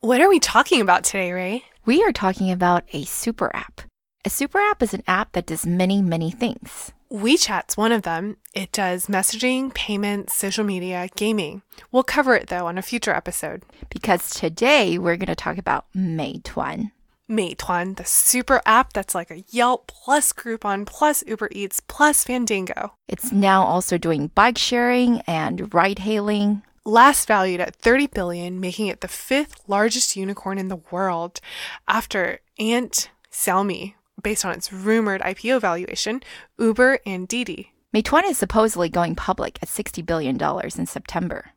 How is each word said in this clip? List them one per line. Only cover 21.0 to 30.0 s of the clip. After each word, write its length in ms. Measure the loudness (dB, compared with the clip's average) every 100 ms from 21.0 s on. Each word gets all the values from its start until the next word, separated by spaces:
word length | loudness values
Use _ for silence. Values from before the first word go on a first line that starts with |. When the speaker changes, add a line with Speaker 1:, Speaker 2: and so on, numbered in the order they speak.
| 2 2 -4
Speaker 1:
Uber 240 | -6 -6
Eats 300 | -6 -6 -6 -8
plus 380 | 2 4 4
Fandango. 680 | 0 -2 -2 -2 -4 -8 -10 _ -12
Speaker 2:
It's 220 | -8 -2
now 320 | 2 6 6
also 360 | 4 2 0 0
doing 300 | 0 0 0
bike 280 | 4 4 4
sharing 640 | 0 2 2 4 4 2 0
and 480 | -2 -2 -4 0
ride 240 | 2 2 0
hailing. 640 | -2 -2 0 2 2 0 _ _
Speaker 1:
Last 440 | 2 8 8 6 2
valued 320 | 2 2 0
at 160 | -4 0
thirty 300 | 2 4 2
billion, 540 | -2 -4 -4 -6 -6
making 260 | -6 -2 -4
it 160 | -4
the 60 | -10
fifth 520 | -12 -2 0 0 -8 -2
largest 480 | 2 2 2